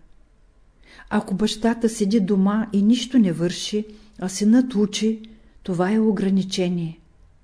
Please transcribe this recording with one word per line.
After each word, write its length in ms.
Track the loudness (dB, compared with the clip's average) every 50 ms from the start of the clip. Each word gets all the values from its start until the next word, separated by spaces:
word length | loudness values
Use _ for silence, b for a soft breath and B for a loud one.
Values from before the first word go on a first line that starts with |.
| -20 -20 -20 -20 -20 _ _ _ _ _ _ _ _ _ _ B B B B B B B
Ако 240 | -4 -4 -2 -2 -2
бащата 540 | -2 -2 -2 -2 0 -2 -2 0 0 -2 -2
седи 320 | 0 0 -2 0 2 0
дома 460 | 2 2 2 2 2 2 2 0 -2 -2
и 100 | 0 2
нищо 360 | 4 4 2 2 0 2 2 4
не 140 | 4 4
върши, 520 | 2 0 -2 -4 -4 -6 -8 -4 -4 -4 -6 B B B B B B -10
а 100 | -8 -8
синът 460 | -4 0 2 4 4 4 4 2 0
учи, 480 | 0 0 0 -2 -2 -2 -2 -2 -4 B B B B B B B B
това 300 | -8 -6 -2 -2 0 0
е 60 | 2 2
ограничение. 1000 | 2 2 2 2 0 2 2 0 0 -2 -2 -2 -2 -2 -2 -2 -4 -6 -8 -12 _ _ _ _ -20 _ _ _